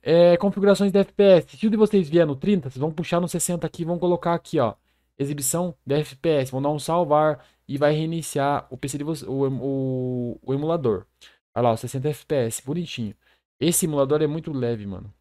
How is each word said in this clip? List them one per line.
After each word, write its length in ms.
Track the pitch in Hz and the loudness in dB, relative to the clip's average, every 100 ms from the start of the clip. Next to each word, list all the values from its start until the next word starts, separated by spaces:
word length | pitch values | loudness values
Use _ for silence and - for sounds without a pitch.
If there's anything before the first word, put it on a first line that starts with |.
É, 360 | - 170 175 175 | 2 6 6 6
configurações 540 | 196 196 202 196 202 | 2 2 2 4 4
de 80 | 196 | 2
F 140 | 196 | 0
P 100 | - | 4
S. 340 | 202 180 - - | 6 6 4 -4
Se 100 | 220 | -2
o 20 | |
de 80 | 214 | 2
vocês 320 | 214 202 151 | 4 4 2
vier 160 | 170 | 2
no 100 | 160 | 2
trinta, 340 | 139 185 196 131 | 0 0 0 -2
vocês 100 | 127 | -6
vão 120 | 156 | -4
puxar 280 | 156 165 170 | -4 -2 -2
no 80 | 175 | -2
sessenta 400 | 170 - 175 165 | -4 -4 -4 -6
aqui 140 | - | -6
e 40 | |
vão 140 | 165 175 | -6 -2
colocar 340 | 175 175 175 | 0 0 0
aqui, 260 | 170 - 156 | -4 -2 0
ó. 160 | 117 - _ _ _ _ | 0 -2 _ _ _ _
Exibição 580 | 139 147 135 165 180 - | -6 -4 -4 -4 -4 -8
de 140 | - 143 | -2 -2
F 160 | 151 | -2
P 140 | - 165 | -4 0
S. 220 | 147 131 | 0 0
Vão 100 | 131 | -2
dar 80 | 143 | -2
um 100 | 151 | -2
salvar 680 | - 170 160 147 156 143 _ _ - | -2 0 4 4 4 -2 _ _ -10
e 100 | 139 | 0
vai 140 | 147 | 2
reiniciar 760 | 151 160 165 151 147 139 143 - | 2 -2 -4 -4 -2 0 -2 -6
o 80 | 131 | -10
P 100 | 139 | -8
C 100 | 139 | -6
de 60 | |
vo-, 100 | 147 147 104 | -6 -6 -6
o, 200 | 135 135 | -2 -2
o, 880 | 135 135 135 135 131 127 123 120 - | -2 -4 -4 -2 -2 -4 -4 -6 -8
o 120 | - | -6
emulador. 520 | 135 156 165 127 95 - _ - _ _ | -4 -2 -2 0 -2 -6 _ -20 _ _
Olha 80 | 117 | 0
lá, 80 | 120 | 0
ó, 40 | |
sessenta 340 | 110 123 139 147 | 0 -4 -6 -6
F 160 | 147 | -6
P 100 | - | -4
S. 280 | 147 117 - | -2 -2 -6
Bonitinho. 520 | 127 165 165 - 107 - _ _ _ _ | -8 -8 -6 -8 -10 -10 _ _ _ _
Esse 260 | 160 175 | -2 0
emulador 360 | 170 147 135 151 | -2 0 2 2
é 60 | 151 | 0
muito 240 | 160 160 | -2 -6
leve, 320 | 139 120 113 | -4 -4 -4
mano. 280 | 101 92 98 _ | -8 -12 -14 _